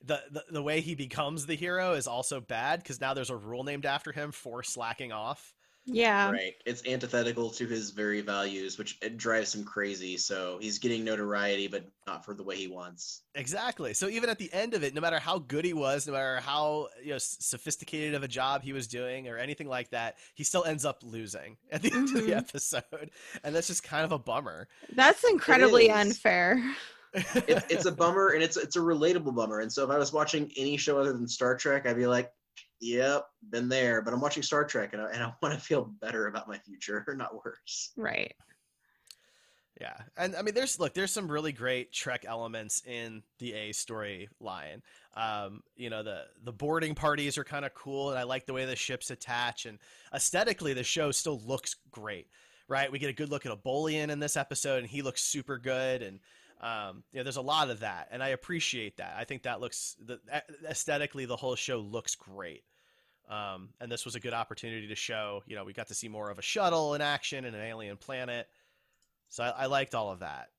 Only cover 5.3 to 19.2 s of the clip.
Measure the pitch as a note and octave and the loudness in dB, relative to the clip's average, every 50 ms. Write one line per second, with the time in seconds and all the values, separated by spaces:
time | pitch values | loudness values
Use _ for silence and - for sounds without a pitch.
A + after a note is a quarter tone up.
5.3 | C#3+ - - - _ _ _ _ _ _ _ B3+ B3 A3+ A#3 A3+ G#3 G3+ G3+ G3+ | -6 -6 -10 -20 _ _ _ _ _ _ _ -2 2 4 4 4 6 4 4 2
6.3 | G3+ G3 F#3+ F#3 - - - A#2+ B2 - - B2+ B2+ B2+ B2+ A#2+ - A#2+ A#2 A#2+ | 2 0 -2 -4 -6 -6 -6 -6 -6 -4 -2 -2 -2 -2 -2 0 2 2 2 2
7.3 | A#2 A#2+ A#2 A2 A2 - B2 A2+ A#2 A2 G#2 G2+ G2 G#2 G#2+ G#2 G#2 G#2 G2+ G#2 | 0 0 -2 -2 -2 -4 -4 -2 -2 -4 -4 -6 -4 -2 0 0 0 0 0 0
8.3 | G2+ G2 G2+ G2+ G2 G2 F#2+ F#2+ - - G#2 - - - - A2 A#2 A2+ A2 A#2 | 0 0 0 0 -2 -4 -4 -6 -6 -6 -8 -8 -6 -6 -6 -6 -6 -2 0 2
9.3 | A2 A2 G#2+ G2 - G#2+ G2+ G2+ - G#2 G2+ G2+ G2 F2+ F#2 F#2 F#2 F2 - - | 2 2 2 0 -2 -4 -6 -6 -2 -2 -2 -2 -2 -4 -6 -6 -4 -2 -2 -2
10.3 | G2+ F#2+ F#2 F2+ F2+ F2+ A2 G#2+ G2+ G2+ - A#2+ A#2 A2+ A2+ A2 A2 G#2 G#2 G#2 | -2 -2 -2 -4 -4 -6 -4 -4 -4 -2 0 0 0 0 0 -2 -2 0 0 0
11.3 | G#2 G2+ G2+ G2+ G2+ G2 G2 G2 F#2+ G2 F2 - _ _ _ - F2+ - - - | 0 0 2 2 2 0 0 -2 -4 -6 -8 -10 _ _ _ -10 -10 -8 -8 -12
12.3 | G#2 G2+ F#2+ G2 F#2+ G2 F#2+ F2+ F2+ F2+ F2 F2+ F2 F2 - - - - _ _ | -12 -8 -6 -6 -6 -6 -6 -8 -8 -10 -12 -12 -12 -12 -12 -12 -12 -14 _ _
13.3 | - C#3+ C3 B2+ E3+ G#3 A3+ B3 - - D#3 A#2+ G#2 - F#3+ G3 A3 A3+ A#3 A#3 | -10 -8 -6 -4 -4 -2 -2 -2 -2 -2 -4 -2 0 0 0 0 0 0 0 0
14.3 | A3 - F#3+ E3 - F#3 A3 A#3 A3+ F#3+ D3 C#3 C3+ D3+ D#3+ E3+ E3 D3+ - E3 | 0 -2 -4 -4 -2 -2 0 0 0 0 0 0 0 0 0 2 2 2 2 0
15.3 | F3+ F#3+ C#3+ A#2 C#3 D3 E3 F3+ E3+ D#3 C#3 C3+ C#3 D3 C#3 D3+ C#3 C3+ C3+ C3 | 0 0 0 -2 -2 0 2 2 2 2 2 2 2 2 0 -2 0 0 0 2
16.3 | C3 B2+ A#2+ C3+ C#3+ D3+ D3+ D3+ D3+ D3+ C#3+ - - A#2+ B2+ D3 C#3 C3 - - | 0 0 -2 0 2 2 2 2 2 0 -2 -4 -10 -12 -8 -6 -4 -4 -2 -4
17.3 | - - - - - A#2+ - - C#3+ - D3+ - - D#3 D3+ D3+ D3 C#3+ C#3 C3+ | -4 -2 -2 -2 -2 -2 -2 -4 -4 -4 -4 -6 -4 -2 -2 0 0 -2 -2 -2
18.3 | A#2 C3 C3 C3+ C#3 C#3 B2+ C#3 C#3 C3+ A#2+ G#2+ A#2 B2 B2 B2 B2+ C3 | -2 0 2 2 2 0 -2 -4 -4 -4 -6 -4 -4 -4 -4 -4 -4 -6